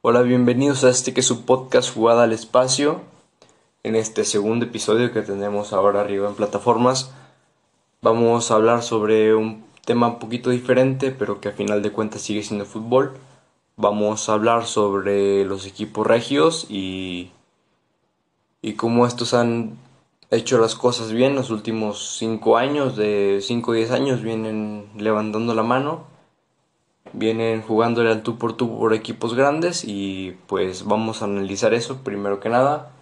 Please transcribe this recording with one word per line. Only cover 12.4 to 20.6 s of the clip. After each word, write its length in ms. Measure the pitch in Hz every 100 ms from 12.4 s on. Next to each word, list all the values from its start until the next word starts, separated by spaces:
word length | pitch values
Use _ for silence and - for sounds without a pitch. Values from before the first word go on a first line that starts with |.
siendo 220 | 104 104 101
fútbol. 480 | 110 113 127 147 - - _ _ _ _ -
Vamos 520 | 104 107 104 107 -
a 60 |
hablar 320 | 107 113 117 110
sobre 800 | - 104 98 95 101 101 98
los 220 | 98 95 95
equipos 400 | - 107 - 107
regios 600 | 117 117 143 160 160 -
y, 640 | 101 95 95 92 90 92 _ _ _ _ _ _ _ _ _ _ _ _ _
y 120 | 110
cómo 340 | 107 117 117 120
estos 260 | 120 117
han 420 | 120 117 117 110 - _ _ _ _ _
hecho 280 | 113 113
las 180 | 123